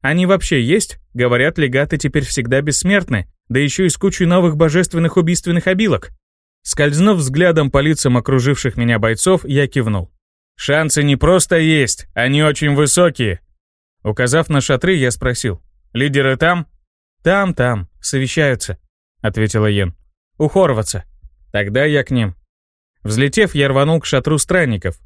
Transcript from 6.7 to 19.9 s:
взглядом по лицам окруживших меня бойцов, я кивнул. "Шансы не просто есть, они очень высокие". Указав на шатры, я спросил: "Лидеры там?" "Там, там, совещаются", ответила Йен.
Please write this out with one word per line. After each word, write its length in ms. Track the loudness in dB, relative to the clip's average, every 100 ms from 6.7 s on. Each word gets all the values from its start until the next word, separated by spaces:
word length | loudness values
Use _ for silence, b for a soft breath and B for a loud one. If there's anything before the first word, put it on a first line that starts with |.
| -2 0 2 2 2
взглядом 520 | 0 2 2 2 2
по 100 | 0
лицам 360 | 0 0 2 0
окруживших 600 | 2 0 0 0 -2 -2
меня 220 | -2 0
бойцов, 460 | 0 0 0 0
я 220 | 0 -2 0
кивнул. 440 | -2 -2 -4 -6 _ _ _ _ _
"Шансы 460 | -2 0 0 0
не 140 | 2 2
просто 420 | 4 2 2 2
есть, 480 | 2 2 0 -4 -8
они 280 | -4 0 2
очень 320 | 0 0 0
высокие". 680 | 0 2 2 2 2 -4 -4 _ _ _ _ _ _
Указав 460 | -8 -2 0 0 0
на 120 | -2
шатры, 340 | 0 0 0
я 160 | 0 0
спросил: 520 | -2 -4 -4 -6 -6 _ _ _
"Лидеры 440 | -4 -2 0 0 2
там?" 300 | 0 0 -4 _ _ _ _ _
"Там, 320 | 0 0 0
там, 340 | 0 -2 -2 -8 _
совещаются", 800 | -6 -4 -2 0 0 0 -6 -12 _ _ _ _
ответила 460 | -4 0 0 2 2
Йен. 280 | 0 -2